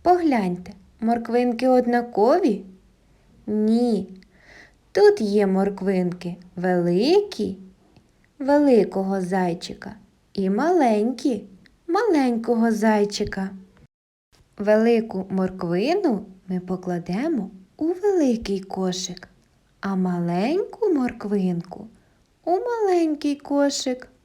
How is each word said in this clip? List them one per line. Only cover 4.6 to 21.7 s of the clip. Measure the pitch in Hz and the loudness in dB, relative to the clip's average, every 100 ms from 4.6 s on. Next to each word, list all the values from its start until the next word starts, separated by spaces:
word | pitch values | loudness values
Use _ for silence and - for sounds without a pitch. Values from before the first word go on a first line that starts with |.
| - _ _ | -20 _ _
Тут | - 415 - | 6 6 6
є | 214 208 196 | 0 2 2
морквинки | 190 202 196 190 185 180 175 175 175 - - | 2 0 -2 -2 0 0 -4 -10 -12 -14 -6
великі, | 180 180 175 175 269 392 403 - 196 190 - _ _ _ _ _ _ _ | 0 2 2 2 4 2 2 -6 -8 -8 -16 _ _ _ _ _ _ _
великого | 269 294 285 233 - 196 190 196 | 2 4 6 4 4 -2 -2 -4
зайчика, | 180 196 180 175 - - - - _ _ _ | -2 0 -2 -4 -12 -14 -16 -18 _ _ _
і | - 190 | -4 -2
маленькі, | 202 311 359 254 208 220 - 302 214 - - - _ - | 0 2 2 2 2 0 -2 -2 -4 -8 -20 -20 _ -4
маленького | 370 466 311 254 233 226 233 226 | 0 2 2 2 -2 -2 0 2
зайчика. | 208 220 214 208 202 208 - 190 190 - _ _ _ _ _ _ _ _ - | 2 2 2 0 -2 -6 -6 -8 -10 -20 _ _ _ _ _ _ _ _ -6
Велику | 202 214 226 233 226 190 190 | 2 4 4 2 0 -8 -4
морквину | 190 185 185 175 180 240 392 359 202 - - - | -2 -2 -2 -2 -2 0 0 0 -2 -6 -20 -8
ми | 185 | -6
покладемо | 180 185 180 175 170 185 311 285 185 - - - | -4 -8 -4 -6 -4 -4 -2 -4 -6 -14 -20 -6
у | 311 | -4
великий | 370 415 370 269 226 226 196 | -2 0 2 2 0 -4 -6
кошик, | 190 - 185 185 - 180 - _ _ _ _ _ | -6 -4 -4 -4 -10 -12 -18 _ _ _ _ _
а | 196 190 | -4 -2
маленьку | 185 175 175 175 226 359 480 - 427 | -2 -2 -2 -2 0 -2 -4 -4 -2
морквинку | 302 247 - 208 202 185 175 - | 0 -2 -6 -4 -2 0 -2 -8